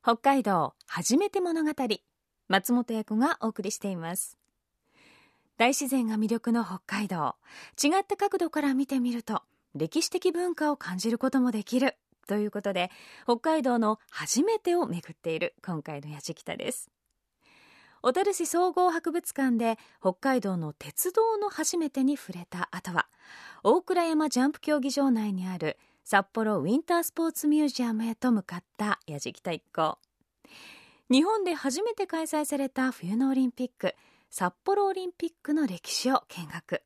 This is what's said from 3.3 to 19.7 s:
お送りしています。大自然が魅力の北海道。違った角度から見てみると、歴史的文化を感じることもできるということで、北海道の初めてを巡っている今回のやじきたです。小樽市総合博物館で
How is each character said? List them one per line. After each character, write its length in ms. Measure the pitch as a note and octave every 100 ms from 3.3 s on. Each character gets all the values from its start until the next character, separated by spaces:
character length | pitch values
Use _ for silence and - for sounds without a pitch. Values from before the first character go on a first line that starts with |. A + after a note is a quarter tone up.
| -
お 80 | A3
送 140 | A3
り 80 | G3
し 80 | -
て 100 | G3+
い 80 | F3+
ま 200 | E3 F#3
す。 220 | - - _ _ _ _ _ _ _ _ _ _ _ -
大 100 | B3
自 200 | C#4 C4+
然 180 | C4 A3+
が 100 | A3
魅 120 | G#3+
力 240 | A3+ -
の 120 | A#3
北 140 | F#3 F#3 -
海 200 | G3+ G#3
道。 300 | F3+ C#3+ - _ - - -
違 60 | C#4+ F#4
っ 40 | G4
た 100 | G4+
角 220 | G4+ F#4+
度 100 | E4+
か 140 | D4+
ら 100 | C#4+
見 140 | C4 C#4
て 120 | C4+
み 140 | B3
る 100 | A#3
と、 200 | - G#3 _ _ _
歴 260 | C#3 D#3 D#4
史 100 | -
的 220 | F4+ F4+
文 220 | E4+ F4+
化 180 | E4+ D4+
を 60 | C#4+
感 180 | - F#3
じ 140 | G#3+
る 80 | A#3
こ 120 | C4
と 100 | C4+
も 80 | B3
で 140 | G#3+
き 140 | - B3
る 180 | C4 - _ _ -
と 100 | G#3
い 100 | G#3
う 40 |
こ 120 | G#3
と 100 | G3+
で、 180 | F#3 F3+ - - -
北 120 | - -
海 240 | D#4+ D#4
道 160 | B3+ A#3+
の 200 | G#3+ A3 _
初 320 | - D3+ A3+
め 160 | F#4+ A4+
て 160 | -
を 120 | F4 -
巡 260 | E3+ -
っ 20 |
て 180 | - E3+
い 60 | D#3+
る 160 | E3+ _
今 200 | - D#3+
回 180 | D3 C#3+
の 80 | D3
や 120 | D3
じ 140 | -
き 80 | D#3+
た 140 | - -
で 160 | -
す。 160 | - - _ _ _ _ _ _ _ _ - - _
小 120 | B3
樽 180 | C4 G4+
市 140 | F#4+ E4+
総 260 | E4+ F4+
合 180 | F4 F4+
博 220 | E4 E4+
物 220 | E4 -
館 240 | - C4+ A#3
で 200 | A3+